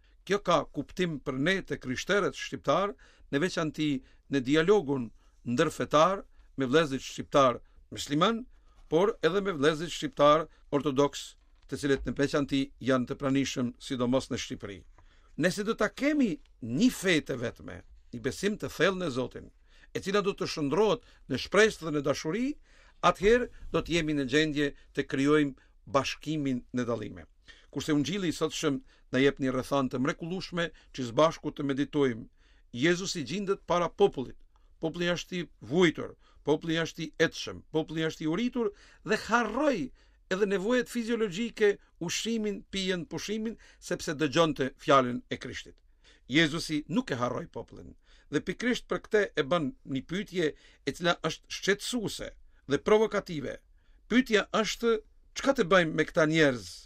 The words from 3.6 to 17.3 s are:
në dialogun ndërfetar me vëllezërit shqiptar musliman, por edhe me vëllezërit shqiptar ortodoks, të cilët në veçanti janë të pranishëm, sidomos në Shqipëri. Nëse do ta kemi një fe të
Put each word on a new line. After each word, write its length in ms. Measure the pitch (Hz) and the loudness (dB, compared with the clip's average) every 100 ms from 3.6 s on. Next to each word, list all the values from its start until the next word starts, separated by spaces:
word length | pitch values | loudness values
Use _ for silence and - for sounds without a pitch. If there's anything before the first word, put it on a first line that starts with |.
| 160 139 151 131 - - - | -4 -2 -2 -2 -4 -20 -4
në 100 | 139 | -2
dialogun 680 | 127 156 165 208 135 139 113 - _ _ - | 2 4 6 4 4 -2 -4 -10 _ _ -4
ndërfetar 760 | 123 165 - 127 151 170 196 - - - - | 2 2 0 2 4 4 2 -8 -20 -14 -6
me 100 | 131 | 2
vëllezërit 340 | 147 156 131 | 2 2 -2
shqiptar 600 | - - - 147 131 120 - - - | -8 -12 0 4 4 4 -6 -20 -16
musliman, 560 | 107 - 147 190 226 254 - - _ - | -12 -2 2 2 0 -6 -18 -20 _ 0
por 280 | 156 202 - | 2 2 2
edhe 180 | 165 196 | 0 2
me 120 | 196 | -2
vëllezërit 380 | 160 143 156 170 | 2 2 2 -2
shqiptar 580 | - 147 - 147 156 160 _ - | -6 -6 4 6 6 2 _ -2
ortodoks, 680 | 143 147 131 143 - - - _ _ - | -2 0 4 2 2 -14 -18 _ _ -12
të 80 | 135 | -4
cilët 260 | 147 139 - | 0 0 0
në 80 | 123 | 0
veçanti 440 | 139 151 135 139 135 - | 0 0 0 0 -2 -4
janë 260 | 120 131 120 | 0 0 0
të 60 | 135 | -4
pranishëm, 540 | 139 135 131 139 120 - | 0 0 0 -2 -4 -4
sidomos 500 | - 131 123 131 - | -8 -2 0 0 0
në 80 | 120 | -6
Shqipëri. 380 | - 123 101 95 - - - _ - - | -8 -10 -10 -14 -18 -20 -20 _ -16 -2
Nëse 240 | 185 185 | -2 0
do 120 | 208 220 | -4 -2
ta 80 | 208 | -2
kemi 440 | - 277 302 240 151 - - | -2 -2 2 0 -2 -10 -14
një 240 | 113 127 254 | -6 2 2
fe 280 | - 190 160 | 2 2 0
të 140 | - | 0